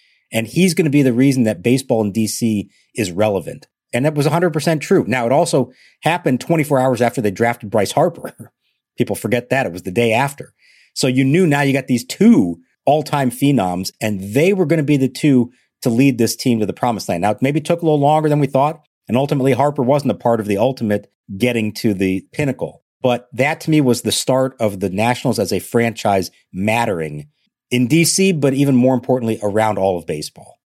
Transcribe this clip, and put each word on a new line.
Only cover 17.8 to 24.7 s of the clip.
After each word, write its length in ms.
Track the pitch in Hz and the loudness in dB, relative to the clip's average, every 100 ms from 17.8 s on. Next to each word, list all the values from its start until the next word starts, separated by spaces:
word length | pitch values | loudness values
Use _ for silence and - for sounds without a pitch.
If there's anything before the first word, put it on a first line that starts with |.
a 40 | 165 | 0
little 140 | 151 | 2
longer 300 | 143 156 151 | 2 2 2
than 100 | 147 | 0
we 80 | 139 | 0
thought, 380 | 131 147 165 _ _ - | 0 0 -4 _ _ -4
and 100 | 117 | -2
ultimately 360 | 143 143 135 | 0 0 0
Harper 300 | 120 143 143 | 2 0 0
wasn't 280 | 123 143 135 | 0 2 0
a 40 | - | -2
part 240 | 120 113 | 0 0
of 60 | 104 | 0
the 120 | 98 | 0
ultimate 540 | 127 131 110 104 - _ - 95 | 0 0 -2 -2 -4 _ -12 -2
getting 340 | 123 120 107 | 0 0 -4
to 200 | - 113 | -2 -2
the 340 | 95 95 95 - | 0 0 -2 -6
pinnacle. 520 | - 143 127 78 - _ _ | -6 -4 -4 -8 -14 _ _
But 280 | 127 120 - | -2 -2 -4
that, 280 | 113 139 160 | -2 -2 -2
to 80 | - | 0
me, 120 | 151 | 2
was 200 | 131 117 | 2 0
the 100 | 110 | -2
start 440 | - - 131 131 - | -4 0 0 -2 -2
of 200 | 110 | -4